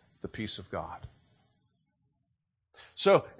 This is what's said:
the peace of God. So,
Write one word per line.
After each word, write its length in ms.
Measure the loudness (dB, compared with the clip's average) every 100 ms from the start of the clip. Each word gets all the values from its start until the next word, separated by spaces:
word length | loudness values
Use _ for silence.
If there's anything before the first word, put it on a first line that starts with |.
| _ _
the 60 | -14
peace 300 | -8 -8 -8
of 140 | -8
God. 340 | -10 -8 -14 -18 _ _ _ _ _ _ _ _ _ _ _ _ _ _ _ _ -20 -14 2
So, 300 | 6 6 4